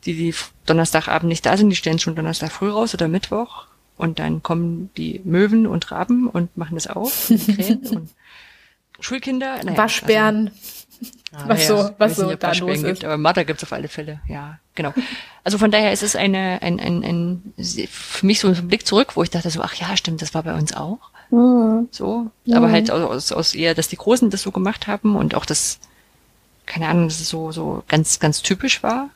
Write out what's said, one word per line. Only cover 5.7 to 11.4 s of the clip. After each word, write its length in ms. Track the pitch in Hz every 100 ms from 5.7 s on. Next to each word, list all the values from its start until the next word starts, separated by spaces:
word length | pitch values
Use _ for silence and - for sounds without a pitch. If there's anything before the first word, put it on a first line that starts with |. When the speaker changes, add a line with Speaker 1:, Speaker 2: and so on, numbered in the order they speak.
| 180 -
Speaker 1:
Raben 340 | - 180 247 247
und 300 | - 175 -
machen 180 | 160
das 140 | 165 -
auf, 420 | - 233 - -
und 140 | 226 -
Krähen 320 | 202 190 220 -
Speaker 2:
<laughs> 40 | 190
Speaker 1:
und 120 | 160 _ _ - - _ _ _ _ _
Schulkinder. 640 | - 254 262 254 269 262
Naja, 140 | - -
Speaker 2:
Waschbären. 680 | 226 - - 214 214 214 220
Speaker 1:
also 80 | - - - - _ 240 - -
Speaker 3:
Ah, 120 | 147